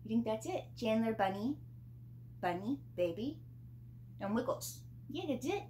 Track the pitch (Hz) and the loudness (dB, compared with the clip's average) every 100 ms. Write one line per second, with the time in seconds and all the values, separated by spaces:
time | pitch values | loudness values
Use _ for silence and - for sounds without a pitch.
0 | - 226 226 220 320 381 - - 220 220 | 4 4 4 0 0 -2 -4 -2 4 6
1 | 226 220 190 196 226 294 - - - - | 4 4 4 4 0 0 -6 -14 -14 -14
2 | - - - - 180 175 208 277 - - | -14 -14 -14 -2 0 0 0 -2 -4 2
3 | 175 170 247 330 - - - - - - | 2 4 -2 -2 -10 -14 -14 -14 -14 -14
4 | - - 196 226 - - - - - - | -14 -4 2 2 4 0 0 -8 -12 -14
5 | - 311 359 240 269 392 | -6 -4 0 0 2 0